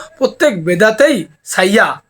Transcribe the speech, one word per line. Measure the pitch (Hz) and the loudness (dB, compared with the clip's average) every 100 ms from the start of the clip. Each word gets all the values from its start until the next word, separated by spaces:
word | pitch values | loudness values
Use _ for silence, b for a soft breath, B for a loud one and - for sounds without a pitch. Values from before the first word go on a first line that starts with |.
| B - | B -6
প্রত্যেক | 262 - 302 190 160 | -6 0 -2 -2 -4
বেদাতেই | 175 214 220 294 240 156 _ | 0 2 2 2 0 -6 _
সাইয়া | - - 185 214 175 - | -8 -2 0 2 0 -4